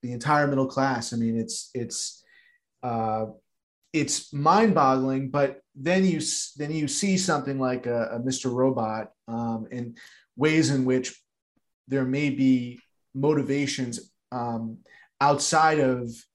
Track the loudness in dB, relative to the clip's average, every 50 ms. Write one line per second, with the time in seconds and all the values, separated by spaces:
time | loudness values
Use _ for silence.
0 | -8 -8 -8 -4 0 2 4 4 4 2 2 0 0 0 0 0 0 0 0 -4
1 | -4 -4 -2 -2 0 0 0 -2 -4 -4 -6 -10 -12 -8 _ -8 -8 -6 -8 -8
2 | -8 -10 -12 -16 _ _ _ _ _ _ _ _ _ _ _ _ -6 -4 -2 -2
3 | -2 -2 -2 -2 -4 -6 -8 -18 _ _ _ _ _ _ _ _ _ _ -2 -2
4 | -2 0 -2 -6 -6 -8 -8 0 2 4 6 6 6 6 4 4 4 4 4 4
5 | 2 0 0 -2 -4 -2 0 0 0 0 0 -8 _ _ _ -6 -2 0 2 4
6 | 4 2 2 0 -2 -4 -4 -6 -6 -10 -8 -8 -6 -4 -4 -2 -2 -2 -2 -2
7 | 0 0 0 0 2 0 0 0 0 -4 -4 -2 0 -2 -2 -2 -2 -2 -2 -2
8 | -2 -2 -4 -4 -4 -4 -4 -2 -4 -4 0 2 2 2 2 0 -2 -2 -4 -6
9 | -8 -10 _ _ _ -10 -6 -6 -4 -4 -4 -6 -8 -10 -10 -10 -10 -10 -12 -18
10 | -20 -20 -20 -20 _ _ _ 0 0 2 4 4 2 2 2 2 2 2 2 0
11 | 0 -4 -10 _ _ _ _ _ _ _ _ _ _ _ _ _ _ -4 -2 -2
12 | 0 0 0 0 0 -2 0 2 4 4 4 4 2 -4 -10 -14 _ _ _ _
13 | _ _ _ 0 2 2 2 2 2 0 0 0 0 -2 -2 -4 -4 -4 -6 -8
14 | -10 _ _ _ _ _ -8 -6 -6 -4 -4 -6 -6 -8 -10 -12 _ _ -20 -20
15 | -20 _ _ _ 2 2 2 2 0 0 2 4 4 6 4 4 2 2 2 0
16 | -4 -8 -10 -12 -18 _